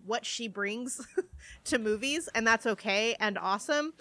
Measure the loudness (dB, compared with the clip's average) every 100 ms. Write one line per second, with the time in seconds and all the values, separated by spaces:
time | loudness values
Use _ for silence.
0 | -2 -2 -2 -6 -6 -2 -2 -2 -4 -8
1 | -6 -4 -6 -10 -18 -14 -2 0 2 0
2 | 0 -2 -2 2 4 4 4 0 0 2
3 | 2 0 0 0 0 -2 2 0 0 -6